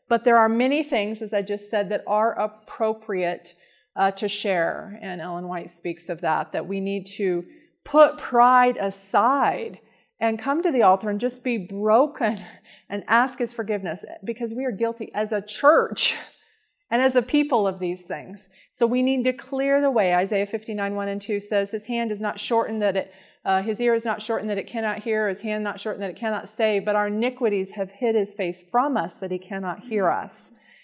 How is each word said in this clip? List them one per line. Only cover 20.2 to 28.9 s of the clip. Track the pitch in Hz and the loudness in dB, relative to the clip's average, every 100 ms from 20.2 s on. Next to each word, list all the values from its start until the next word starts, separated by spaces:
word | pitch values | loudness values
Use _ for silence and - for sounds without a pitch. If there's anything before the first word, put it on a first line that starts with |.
| 190 202 202 | 2 0 -2
fifty-nine, | 220 214 208 196 | -4 -6 -6 -4
one | 202 202 | -4 -4
and | 202 | -6
two | - 202 | -4 -6
says, | 202 202 202 | -2 -2 -2
"His | 214 220 | -6 -6
hand | 233 226 | -4 -4
is | 208 | -4
not | 214 - | -6 -6
shortened | - 226 - 220 | 0 0 0 0
that | 202 185 | 0 0
it, | - - - _ | -4 -12 -20 _
uh, | 202 190 | 0 0
His | 208 208 | 0 0
ear | 240 | 2
is | 233 | 2
not | 226 220 | 0 -4
shortened | - 226 214 | -2 -4 -2
that | 202 | -4
it | 190 | -4
cannot | 233 220 202 | -4 -4 -4
hear, | 233 214 208 | -2 0 0
His | 190 | -2
hand | 220 214 | -4 -4
not | 208 202 | -4 -6
shortened | 220 196 | -6 -6
that | 196 | -6
it | - | -6
cannot | 220 214 - | -4 -4 -6
save, | - 220 202 | 0 2 2
but | 202 | 2
our | 208 208 | 0 0
iniquities | 214 247 254 233 202 190 | 0 -2 0 0 0 -2
have | 214 190 | -6 -8
hid | - 240 | -2 2
His | 220 196 | 2 0
face | - 175 175 - | -4 -6 -6 -2
from | 240 294 | 0 2